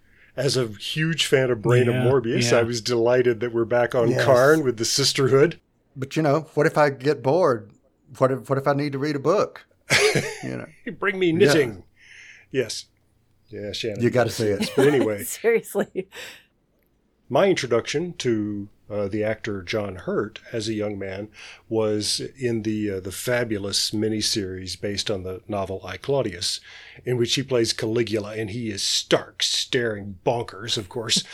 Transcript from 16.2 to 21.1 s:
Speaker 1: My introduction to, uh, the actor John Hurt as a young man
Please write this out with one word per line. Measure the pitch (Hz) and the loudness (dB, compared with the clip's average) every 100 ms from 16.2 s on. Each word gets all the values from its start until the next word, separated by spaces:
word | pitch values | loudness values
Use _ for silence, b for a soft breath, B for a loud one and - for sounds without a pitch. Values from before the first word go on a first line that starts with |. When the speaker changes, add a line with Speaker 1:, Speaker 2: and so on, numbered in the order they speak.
| B B B _ _ _ _ _ _ _ - | B B B _ _ _ _ _ _ _ -4
Speaker 1:
My | 127 196 | 2 2
introduction | 175 123 117 - 143 175 165 | 2 2 0 0 -4 -4 -4
to, | 127 110 104 104 101 _ - | -2 0 -2 -6 -10 _ -10
uh, | 104 101 | -6 -4
the | 107 | -2
actor | 107 110 - 98 | -2 -4 -6 -8
John | 90 110 101 92 | -4 -4 -4 -8
Hurt | - 110 107 - - | -6 -4 -4 -8 -10
as | 117 107 | -8 -4
a | |
young | 107 104 101 | -4 -4 -6
man | 98 | -8